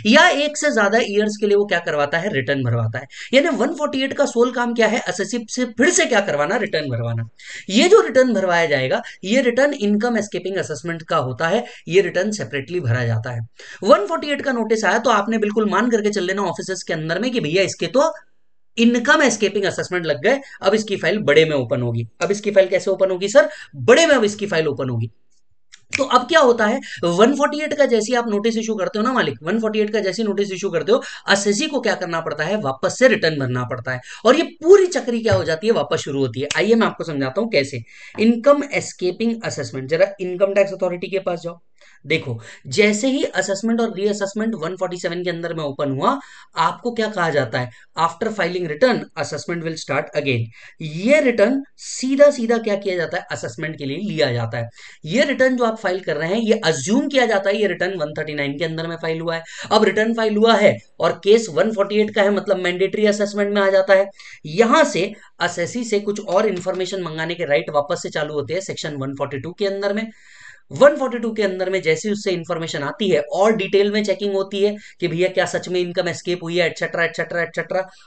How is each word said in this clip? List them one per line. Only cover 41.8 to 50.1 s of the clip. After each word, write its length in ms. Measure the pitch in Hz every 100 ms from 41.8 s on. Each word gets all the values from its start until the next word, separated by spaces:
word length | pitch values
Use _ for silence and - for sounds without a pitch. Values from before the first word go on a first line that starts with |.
| - - 139
देखो, 340 | 160 131 113 - - -
जैसे 420 | 135 214 208 269
ही 160 | 269
assessment 560 | - 185 190 196 226 233
और 140 | 226 175
reassessment 580 | 208 202 196 214 226
one 220 | 220 160 185
forty 200 | 180 175
seven 280 | 175 175
के 60 | 175
अंदर 240 | 170 170
में 100 | 160
open 260 | 147 135 143
हुआ, 300 | 135 202 277 - - - -
आपको 360 | 175 180 240
क्या 160 | 226 214
कहा 220 | 202 165
जाता 300 | 143 123 135
है, 100 | 123 - - -
"After 320 | 165 - 220
filing 340 | 208 170 180 170
return, 320 | 147 254 180 - -
assessment 420 | 143 147 - 170
will 140 | 160 156
start 280 | - 143 151